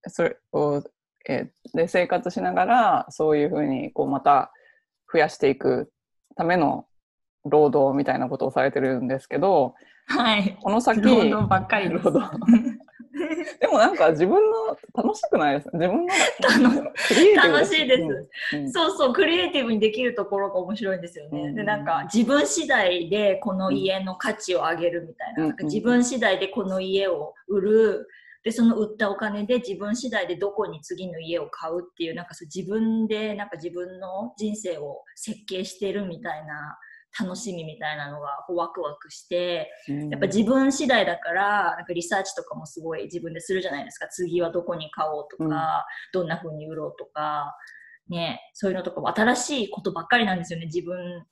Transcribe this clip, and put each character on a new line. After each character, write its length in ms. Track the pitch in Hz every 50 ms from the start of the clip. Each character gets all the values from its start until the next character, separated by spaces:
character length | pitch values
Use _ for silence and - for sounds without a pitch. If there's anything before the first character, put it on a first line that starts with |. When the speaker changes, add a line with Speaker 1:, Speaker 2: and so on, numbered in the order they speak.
| -
Speaker 1:
そ 180 | - - - 170
れ 140 | 165 - _ _ _
を、 320 | - 147 147 147 143 143 139 - _ _ _ _ _ _ _ -
え 200 | 139 120 - - _ _ _ - -
ー、 40 |
で、 100 | 160 165
生 200 | 175 - 185 180
活 220 | - 180 175 - 180
し 120 | - -
な 100 | 185 180
が 140 | 180 185 180
ら、 400 | 190 233 254 226 202 160 123 - -
そ 260 | - - 156 156 151
う 20 |
い 80 | 147 147
う 40 | 147
ふ 40 | -
う 120 | 143 151
に、 280 | 147 135 131 - 139 -
こ 100 | - 143
う、 40 |
ま 120 | 135 139 139
た 320 | - 147 143 131 - - _ _ _ _ _ _ _ _ _ _ _ _
増 80 | - 170
や 100 | 151 160
し 80 | -
て 120 | - - 135
い 80 | 135
く 360 | 135 - 135 127 123 147 _ _ _ _ _ _ _ _ _ _
た 80 | - 165
め 140 | 165 180
の 300 | 180 156 139 - - - _ _ _ _ _ _ _ _ _ _ _ _
労 240 | 143 143 151 151 147
働 260 | 131 147 135 135 139
み 100 | 139 143
た 100 | 139 131
い 40 | 135
な 100 | 131 123
こ 80 | 139
と 100 | 135 147
を 40 | 135
さ 100 | - -
れ 100 | 131 139
て 80 | 131 139
る 220 | 131 131 131 123
ん 60 | 131
で 120 | 123 131 135
す 80 | -
け 100 | _ - 143
ど、 360 | 165 196 190 156 131 123 - _ - _ _ _ _
Speaker 2:
は 300 | - - - 233 226 214
い。 200 | 208 196 196 - -
Speaker 1:
こ 80 | - 196
の 120 | 208 226
先、 200 | 240 247 226 220
Speaker 2:
労 280 | 208 262 254 233 180 147
働 180 | 208 214 220
ば 100 | - 190
っ 100 | 190 196
か 120 | - 226 208
り 100 | 196 175
で 80 | 165
す。 80 | 175 180
Speaker 1:
労 60 | 196
働。 180 | 147 285 - - -
<laughs> 1200 | - - - 233 226 - 262 226 - - _ _ _ - _ - 285 330 311 320 330 311 - - _
で 80 | -
も 100 | 466 359
な 100 | 226 -
ん 80 | 359 392
か 140 | 311 170 156
自 160 | 165 151 170
分 260 | 190 277 392 427 440
の 240 | 440 453 440 440 - - - - _
楽 200 | - 214 233 427
し 60 | - - 587
く 80 | -
な 160 | 214 156 147 139
い 60 | 147
で 20 |
す？ 80 | - - -
自 140 | 170 165
分 180 | 180 196 320 349
の 80 | 359 381 392 -
Speaker 2:
<laughs> 160 | - - -
た 160 | - 508 -
の-、 120 | - 247 - - 294 - - - - -
Speaker 1:
ク 60 | - 214
リ 160 | 240 330 403
エ 20 | 427
イ 20 |
テ 60 | -
ィ 100 | - -
ブ 60 | - 226
で 60 | 233
す。 80 | - 311
Speaker 2:
楽 20 |
し 80 | 311 302
い 40 |
で 100 | 247 254
す。 40 | 208
Speaker 1:
う 560 | 165 156 135 123 - _ - - - - -
ん。 20 | 294
う 20 | 285
ん。 80 | 269
Speaker 2:
そ 220 | 247 339 330 311 381
う 40 |
そ 120 | - 294 262
う、 20 | 240
ク 120 | - 392
リ 140 | 311 339 359
エ 80 | 359
イ 40 | -
テ 100 | - 285
ィ 40 | 254
ブ 60 | 233
に 80 | 226 214
で 120 | 208 220
き 120 | 214 226 254
る 120 | 240 233
と 100 | 208 196
こ 140 | - 202 196
ろ 100 | 196 196
が 60 | 196
面 200 | 185 180 180 214
白 200 | 208 226 196 190
い 20 |
ん 40 | 175
で 60 | 170
す 120 | 170 - 160
よ 100 | 147 151
ね。 120 | 151 147
Speaker 1:
う 100 | 151 147
ん。 40 | 147
Speaker 2:
で、 80 | 214 208
な 140 | 202 214
ん 80 | 208 196
か 220 | 185 165 156 - -
自 140 | - 220 233
分 220 | 214 277 285 302
次 200 | 294 - 349 311
第 420 | 262 269 233 202 180 180 180 175 160
で 260 | 190 214 208 202 190
こ 180 | 190 - 208 190
の 180 | 190 190 190
家 280 | 185 196 190 190 190 190
の 160 | 190 190 185
価 180 | - - 220 214
値 220 | - - - 180
を 40 | 165
上 160 | 156 160 170
げ 120 | 165 170 175
る 160 | 170 170 170
み 80 | 160 -
た 160 | _ - -
い 40 | -
な。 80 | - 160
Speaker 1:
う 20 |
ん。 40 | 156
Speaker 2:
な 40 | -
ん 40 |
か 60 | - -
自 160 | 151 147 214
分 220 | - 240 240 247 240
次 160 | 240 277 247
第 200 | 233 208 190 190
で 80 | 196
こ 160 | 196 - 240 196
の 180 | 190 185 190
家 260 | 190 190 190 196 196
を 260 | 190 175 147 147 160 - _ _
売 140 | - 202 202
る。 460 | 185 208 214 220 226 208 190 214 - - - - _ - - _ _
で、 80 | 226
そ 140 | 220 240 233
の 120 | 226 233
売 160 | 214 214 214 214
っ 40 |
た 120 | - 220 202
お 60 | 202
金 300 | - 220 214 202 208 208
で 140 | 208 247 247
自 160 | 247 - 196
分 200 | 170 202 208 214
次 140 | 247 - 254
第 180 | 226 208 185
で 80 | 170 180
ど 160 | 147 202 202
こ 140 | 202 214 208
に 160 | 180 160 151
次 280 | - - 185 170 185 180
の 100 | 170 160
家 200 | 165 165 170 170
を 80 | 147
買 220 | 139 - - - 160
う 100 | 165 180
っ 120 | 175 175 _
て 80 | _ 170
い 60 | 160
う、 60 | 165
な 80 | 170 175
ん 20 |
か 80 | - -
そ 120 | - 175
う、 20 | 151 -
自 140 | 180 170 170
分 380 | 208 220 220 220 220 226 220
で 280 | 208 214 214 220 214 208
な 100 | 196 202
ん 40 | 208
か 80 | -
自 120 | 160 156 175
分 300 | 170 175 180 180 185 185
の 340 | 190 185 185 196 220 240 -
人 180 | - 220 214 208
生 240 | 214 - 190 165 151
を 240 | 147 143 - - - _ _
設 300 | - - 220 214 - _
計 160 | - 190 185 180
し 140 | - -
て 160 | - 208 196 185
る 120 | 202 202
み 140 | 180 170 -
た 140 | - 175 151
い 100 | 156 156
な 320 | 151 147 151 147 151 - - - - - - _ _ _ -
楽 160 | 208 185 180
し 180 | 180 - 208 180
み 100 | 170 160
み 140 | 160 156
た 160 | - 156 151 151
い 40 |
な 120 | 147 143 143
の 100 | 147 147
が 240 | 147 143 143 143 -
こ 60 | - 175
う 40 |
ワ 120 | 170 165 165
ク 120 | - 190
ワ 140 | 165 147 147
ク 140 | - - 156
し 160 | - - - _
て、 420 | 180 175 175 180 175 165 151 - - - -
Speaker 1:
う 60 | - 139
ん。 160 | 147 151 151
Speaker 2:
や 80 | 147
っ 20 | 143
ぱ 80 | 196
自 160 | 190 - 214 226
分 280 | 208 269 269 269 277
次 160 | 269 277 311
第 180 | 247 254 226 196
だ 120 | 180 175
か 140 | 170 - 165
ら、 440 | 170 185 202 202 208 208 190 170 -
な 80 | - 175
ん 20 |
か 80 | - 175
リ 80 | 175
サ 160 | 170 - -
ー 60 | 196 190
チ 120 | - -
と 80 | 175 170
か 120 | - 156
も 100 | 156 160
す 160 | 156 - 165
ご 140 | 160 165 160
い 80 | 156 -
自 160 | 156 175 175
分 140 | 165 165 160
で 60 | 170
す 140 | 170 - 190
る 80 | 190
じ 60 | 185
ゃ 40 | 185
な 100 | 147 139
い 40 | -
で 60 | -
す 80 | - -
か。 80 | 151
次 340 | 156 - - 180 165 165 175
は 100 | 170 165
ど 120 | - 175 170
こ 120 | 175 175
に 140 | 160 156 151
買 160 | - - 156
お 140 | 156 156 147
う 60 | 143 -
と 80 | -
か、 60 | - 160
Speaker 1:
う 40 |
ん。 20 | 156 151 160 160 160 156 151 147 - - - - -
Speaker 2:
ど 140 | - 185 175
ん 20 |
な 100 | 156 165
風 180 | 170 185 165 156
に 120 | 151 151
売 80 | 156 160
ろ 120 | 156 151
う 80 | 147 -
と 80 | - 143
か、 500 | - _ 151 151 151 151 147 147 147 - - - - - - - - - _ _ _
ね、 320 | 175 170 170 175 - - - - _
そ 140 | - -
う 40 | 196
い 20 | 185
う 40 |
の 60 | 185 180
と 80 | -
か 80 | 175 -
も 80 | - -
新 260 | - - 214 240 254
し 280 | - - - 294 262 214
い 40 | -
こ 120 | - -
と 120 | - 202 170
ば 80 | 165
っ 60 | 165
か 100 | - 240
り 80 | 240 233
な 100 | 196 185
ん 40 | 180
で 60 | 170
す 80 | - 170
よ 60 | 165
ね、 60 | 165
自 160 | 160 156 180
分。 440 | 156 170 180 180 180 175 180 175 165 _